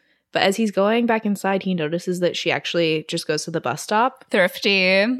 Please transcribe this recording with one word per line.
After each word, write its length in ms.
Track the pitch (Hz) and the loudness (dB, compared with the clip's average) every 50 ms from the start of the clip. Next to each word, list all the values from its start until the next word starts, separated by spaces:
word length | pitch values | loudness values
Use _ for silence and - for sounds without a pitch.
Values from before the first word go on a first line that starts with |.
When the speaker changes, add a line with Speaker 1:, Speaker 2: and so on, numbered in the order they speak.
| _ _ _ _ _ _ | _ _ _ _ _ _
Speaker 1:
But 120 | - - - | 0 2 2
as 140 | 196 196 | 2 4
he's 120 | 226 226 208 | 2 0 0
going 380 | - 190 196 208 226 240 240 | 2 2 2 2 2 2 2
back 180 | 233 226 220 - | 0 0 0 0
inside, 380 | 208 202 - - 190 196 190 - | -2 -2 -2 -2 -2 -2 -2 -2
he 100 | 190 185 | -2 -2
notices 460 | 170 151 151 165 175 - 185 180 180 | -2 -2 -2 -4 -4 -4 -4 -2 0
that 180 | 175 165 - | 0 0 0
she 140 | - - 165 | -2 -2 0
actually 520 | 127 147 - - - 175 170 160 160 156 151 - | -2 0 -2 -2 -2 0 0 0 0 -2 -4 -6
just 160 | 170 170 - | -6 -6 -4
goes 200 | - 156 147 - | -4 -4 -4 -4
to 60 | 175 | -6
the 80 | 165 160 | -6 -4
bus 200 | - 123 127 151 | -4 -4 -6 -6
stop. 440 | - - 214 214 240 262 - - - - | -4 -2 0 2 2 0 -2 -6 -8 -2
Speaker 2:
Thrifty. 800 | - 208 175 180 - - - 202 202 190 185 185 190 196 208 240 254 | 2 2 2 2 0 -2 0 0 2 2 4 4 4 4 2 2 0